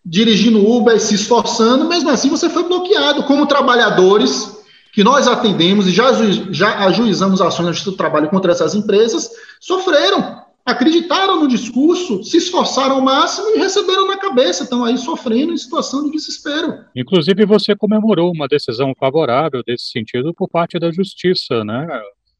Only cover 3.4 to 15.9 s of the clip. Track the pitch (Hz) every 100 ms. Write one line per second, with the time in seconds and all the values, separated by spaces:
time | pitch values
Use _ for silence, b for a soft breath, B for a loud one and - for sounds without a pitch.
3.4 | 294 285 240 240 214 175 185 214 247 -
4.4 | - - b b b - 202 277 240 233
5.4 | 220 156 170 208 185 175 262 220 220 170
6.4 | - 147 208 214 190 175 233 160 190 190
7.4 | 170 - 170 - 202 180 160 151 156 190
8.4 | 185 175 160 202 208 196 233 170 - B
9.4 | B B - 370 370 294 370 359 - -
10.4 | - _ - 233 320 330 - 330 381 330
11.4 | 285 226 - 240 311 330 - 190 - 339
12.4 | - 320 226 254 269 269 262 277 339 -
13.4 | 427 427 381 403 359 381 370 381 381 247
14.4 | 320 - 247 247 233 254 320 330 247 226
15.4 | 330 320 - 311 -